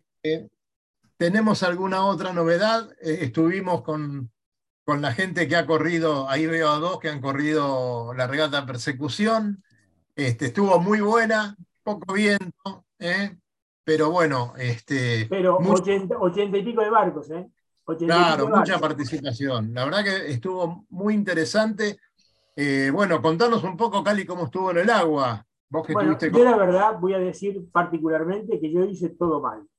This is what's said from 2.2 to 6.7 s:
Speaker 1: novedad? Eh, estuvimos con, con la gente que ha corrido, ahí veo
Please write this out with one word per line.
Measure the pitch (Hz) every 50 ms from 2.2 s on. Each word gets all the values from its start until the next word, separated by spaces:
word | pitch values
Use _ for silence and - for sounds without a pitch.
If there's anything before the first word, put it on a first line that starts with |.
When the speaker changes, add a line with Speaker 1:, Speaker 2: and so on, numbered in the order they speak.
| 190 185
Speaker 1:
novedad? | 175 175 165 165 170 170 208 220 226 226 220 - - -
Eh, | - 160 156 -
estuvimos | 156 117 113 160 160 170 185 196 185 180 175 139
con, | - - 151 151 151 143 143 139 127 113 _ _ _ _ _ _ _ _ _ _ -
con | - 147 143
la | 147 139
gente | 117 - 190 185 165 175 165 131
que | 170
ha | 170 -
corrido, | - 160 151 151 170 175 165 160 160 151 139 135 135
ahí | 135 147 160
veo | 160 165 165 160 151